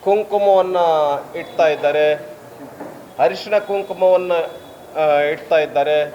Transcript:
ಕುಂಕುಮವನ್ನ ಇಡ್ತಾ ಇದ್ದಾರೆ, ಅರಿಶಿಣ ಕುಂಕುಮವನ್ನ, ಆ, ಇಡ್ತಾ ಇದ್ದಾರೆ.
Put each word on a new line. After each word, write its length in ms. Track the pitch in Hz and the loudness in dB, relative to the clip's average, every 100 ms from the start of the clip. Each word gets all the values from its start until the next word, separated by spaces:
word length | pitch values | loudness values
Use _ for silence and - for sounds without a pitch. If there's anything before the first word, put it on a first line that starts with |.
ಕುಂಕುಮವನ್ನ 720 | 196 202 208 202 202 190 185 180 170 156 147 143 - 170 | 2 0 0 0 4 4 2 2 2 2 0 -2 -6 -12
ಇಡ್ತಾ 300 | 165 - 160 | -10 0 2
ಇದ್ದಾರೆ, 480 | 143 147 147 151 147 - - - - - - - - - - | 2 0 2 2 0 -6 -20 -20 -20 -20 -16 -18 -18 -20 -2
ಅರಿಶಿಣ 400 | 151 190 - 208 | 0 0 -4 -4
ಕುಂಕುಮವನ್ನ, 760 | 202 202 196 180 185 180 180 170 156 - - - - - | -2 -6 -6 0 2 4 2 -2 -2 -10 -20 -20 -12 -2
ಆ, 240 | 156 147 | 2 2
ಇಡ್ತಾ 380 | 147 160 - 165 | 0 -4 0 0
ಇದ್ದಾರೆ. 460 | 147 139 143 151 147 | 0 -2 0 0 -2